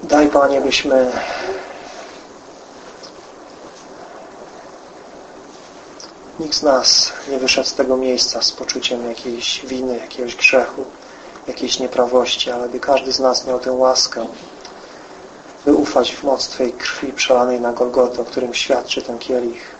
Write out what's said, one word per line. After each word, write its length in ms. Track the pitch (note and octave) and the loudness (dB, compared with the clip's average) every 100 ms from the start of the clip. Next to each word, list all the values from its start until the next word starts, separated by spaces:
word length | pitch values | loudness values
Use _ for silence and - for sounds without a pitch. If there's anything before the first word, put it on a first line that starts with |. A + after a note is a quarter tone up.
Daj, 260 | E3 D3 D3 | 4 6 8
Panie, 320 | C#3+ C#3 C#3 | 6 6 4
byśmy 520 | C3+ C3+ D3 C3 B2+ - - - F#4 F#4+ - - - - - - - - - - - - - - - - - - - - - - - - - - - - - - - - - - - - - - C3+ - - - - - - - - - | 2 0 4 4 4 0 -6 -6 -6 -8 -10 -16 -16 -16 -18 -18 -20 -20 -20 -20 -20 -20 -20 -18 -18 -20 -20 -20 -20 -20 -20 -20 -20 -18 -18 -18 -18 -18 -18 -18 -18 -20 -20 -20 -20 -20 -18 -20 -20 -20 -20 -20 -20 -18 -18 -18 -20 -10
nikt 140 | D#3 | -4
z 80 | C#3 | 0
nas 500 | D3+ C3 - - - - - | 4 4 4 4 2 -4 -6
nie 100 | C3+ | -2
wyszedł 300 | B2+ C3+ B2+ | 0 0 0
z 60 | |
tego 220 | - C3 C3 | 0 2 2
miejsca 460 | C3 B2 - A2+ | 2 0 0 0
z 100 | - | -2
poczuciem 560 | - B2 C3 - A#2+ A#2+ | -2 -8 -4 -4 -4 -6
jakiejś 580 | A2+ C3 A#2 A2+ - C3 | -8 -6 -6 -4 -6 -6
winy, 320 | C3 C3 A#2+ | -4 -2 -4
jakiegoś 380 | - - B2 - | -6 -8 -8 0
grzechu, 480 | - C3 - - - - - - - - - | 4 4 2 -4 -10 -12 -20 -18 -18 -14 -12
jakiejś 320 | - B2 - | -6 -4 -2
nieprawości, 720 | B2+ - A#2+ B2 A#2+ - C3 | -2 2 4 4 2 -2 -2
ale 180 | A#2+ A#2+ | -4 -4
by 120 | B2+ | -4
każdy 320 | - C3+ C3 | 2 2 2
z 80 | - | 0
nas 260 | C3 B2 - | 2 2 0
miał 140 | B2+ | -2
tę 120 | B2+ | 0
łaskę, 540 | B2+ C3 C3 - B2 A2+ - - - - - - - - - - - - - | 4 4 4 0 -2 -8 -10 -18 -18 -18 -18 -20 -20 -20 -20 -20 -20 -20 -4
by 100 | C#3+ | 4
ufać 400 | D3+ C#3+ C3 A#2+ | 4 4 2 0
w 80 | - | -2
moc 260 | C#3+ C3 - | -2 0 -2
Twojej 240 | - B2 | -2 -4
krwi 400 | A#2+ - - C#3 | -2 -8 -6 -8
przelanej 480 | - - B2 B2 B2 | -4 4 4 4 0
na 120 | A#2+ | -2
Golgotę, 500 | A#2 B2 B2+ B2 - | 0 0 4 2 2
o 20 | |
którym 300 | A#2 - B2 | -4 -4 -4
świadczy 480 | A#2 - B2+ B2 - | -4 0 0 0 -6
ten 160 | B2+ A#2 | -6 -8
kielich 560 | - B2+ A#2+ A#2 - | -2 0 0 -6 -14